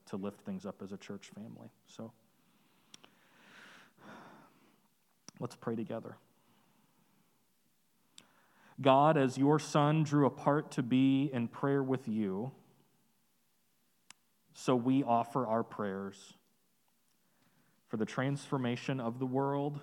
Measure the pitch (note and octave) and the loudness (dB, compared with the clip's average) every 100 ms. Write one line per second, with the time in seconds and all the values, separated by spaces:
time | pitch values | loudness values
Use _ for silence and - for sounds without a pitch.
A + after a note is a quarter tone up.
0 | - G#2 G2 G2 - F#2+ G2 - F#2+ G2 | -12 -8 -8 -10 -10 -10 -10 -12 -12 -14
1 | - G2+ - - A2+ A2+ A2+ _ _ - | -12 -14 -14 -16 -16 -16 -20 _ _ -16
2 | A2+ - _ _ _ _ _ _ _ - | -16 -16 _ _ _ _ _ _ _ -20
3 | - _ _ _ - - - - - _ | -20 _ _ _ -20 -20 -20 -20 -20 _
4 | - - - - - _ _ _ _ _ | -20 -20 -20 -20 -20 _ _ _ _ _
5 | _ _ - _ A#2+ - - A#2 A2 A2+ | _ _ -20 _ -10 -8 -6 -6 -6 -8
6 | A2+ - _ _ _ _ _ _ _ _ | -10 -18 _ _ _ _ _ _ _ _
7 | _ _ _ _ _ _ _ _ _ _ | _ _ _ _ _ _ _ _ _ _
8 | _ - _ _ _ _ - - C3 C3 | _ -20 _ _ _ _ -20 0 6 8
9 | D3 D#3+ C3+ B2+ C#3 D3+ - D#3+ D3 D#3 | 8 6 2 2 4 4 2 2 4 4
10 | D3+ D3 C3+ - - C#3+ - - B2 B2+ | 2 4 4 2 2 2 0 -4 0 4
11 | C3+ C3+ C#3+ C3 A#2 - C#3 C#3 C3 B2+ | 4 4 0 -2 -4 -2 0 0 0 -4
12 | - A2 G#2 F#2+ B2+ - _ _ _ _ | -2 -2 -2 -2 -6 -12 _ _ _ _
13 | _ _ _ _ _ _ _ _ _ _ | _ _ _ _ _ _ _ _ _ _
14 | _ - _ _ _ - - B2+ A#2+ C3+ | _ -20 _ _ _ -8 0 0 2 2
15 | C3+ A#2 A#2 C#3 A#2 A2+ A#2 - G#2 F#2+ | 2 2 2 -2 0 0 -2 -4 -6 -4
16 | G2 G2 - - _ _ _ _ _ _ | -8 -12 -20 -20 _ _ _ _ _ _
17 | _ _ _ _ _ _ _ _ _ A2 | _ _ _ _ _ _ _ _ _ -4
18 | G#2+ - C3 C#3 - C#3 B2 A#2+ - C3+ | -4 -2 -2 -4 -4 -4 -2 -4 -4 -4
19 | A#2 B2 C3 B2+ C#3 C#3+ C#3+ D3 | -4 -4 -4 -2 0 -2 -4 -6